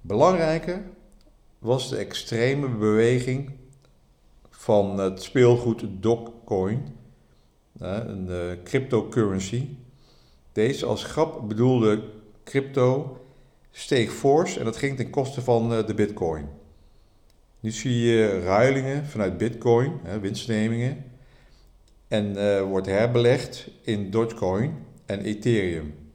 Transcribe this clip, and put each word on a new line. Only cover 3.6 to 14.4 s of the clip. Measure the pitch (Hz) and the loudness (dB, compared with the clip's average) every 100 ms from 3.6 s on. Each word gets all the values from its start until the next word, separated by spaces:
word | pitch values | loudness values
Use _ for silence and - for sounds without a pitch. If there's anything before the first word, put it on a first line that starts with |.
| - - _ _ _ _ _ _ - | -20 -20 _ _ _ _ _ _ -20
van | - - 104 101 98 | -14 2 2 2 0
het | 95 92 | -2 -4
speelgoed | - 131 123 120 120 113 107 95 | -4 4 6 6 2 -2 -6 -4
Dogecoin, | 107 117 - - - 101 95 117 147 - - _ _ _ _ _ _ - | 0 0 -2 -18 -4 -2 0 -2 -6 -14 -20 _ _ _ _ _ _ -12
eh, | 85 101 | -6 -6
een, | 117 101 92 | -6 -8 -6
eh, | 90 87 87 | -6 -6 -8
cryptocurrency. | - 135 131 113 101 - 107 95 95 120 143 - - _ _ _ _ _ _ | -4 -4 0 -2 0 0 0 0 -4 -6 -6 -10 -20 _ _ _ _ _ _
Deze | - 113 135 120 | 0 0 0 -2
als | 107 | -4
grap | - - 156 - 107 | -4 -2 -2 -2 -6
bedoelde | 107 127 127 110 107 - - - - | 2 4 6 4 2 -2 -18 -20 -20
crypto | - 139 135 - 123 135 156 - - _ _ _ _ | -4 -4 -2 2 2 2 -4 -12 -20 _ _ _ _
steeg | - - 139 107 | -18 -2 0 0
fors | - 139 147 | 0 4 4